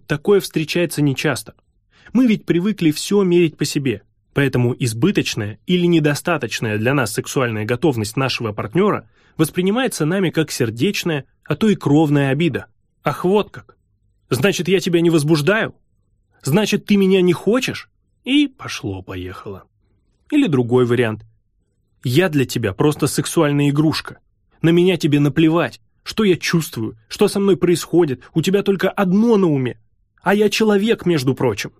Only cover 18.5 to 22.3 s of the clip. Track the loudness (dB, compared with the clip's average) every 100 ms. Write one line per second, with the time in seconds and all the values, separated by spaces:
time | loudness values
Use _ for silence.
18.5 | -4 -14 -10 -8 -10 -10 -12 -12 -12 -14
19.5 | -16 -20 _ _ _ _ _ _ 0 2
20.5 | 0 2 2 2 2 0 -4 -12 _ _
21.5 | _ _ _ _ _ -2 0 2